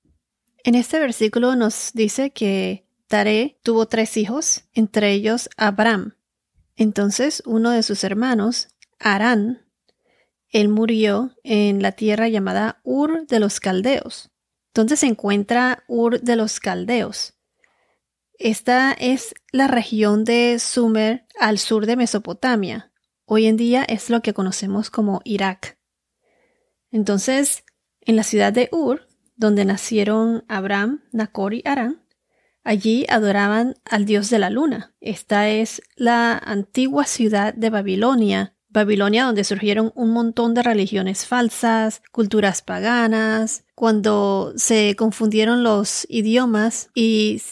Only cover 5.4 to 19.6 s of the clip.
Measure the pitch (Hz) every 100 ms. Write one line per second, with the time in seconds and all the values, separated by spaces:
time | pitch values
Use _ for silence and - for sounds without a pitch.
5.4 | - - 214 196 226 202 208 - _ _
6.4 | _ _ _ - 220 202 202 208 285 -
7.4 | - 226 233 240 220 196 190 202 262 226
8.4 | 214 240 - _ _ - 214 202 233 220
9.4 | 214 247 _ _ _ _ _ _ _ _
10.4 | _ 220 208 214 226 220 214 202 254 -
11.4 | 269 208 208 196 196 - 214 214 226 214
12.4 | 190 190 220 - 247 269 302 330 311 226
13.4 | 202 - 196 185 240 277 - - - _
14.4 | _ _ _ 226 220 302 269 220 202 202
15.4 | 202 240 254 240 - 233 233 240 240 233
16.4 | 220 - 202 175 190 247 - - - _
17.4 | _ _ _ _ _ _ _ _ _ -
18.4 | 220 214 - 254 269 - 254 262 - -
19.4 | _ 262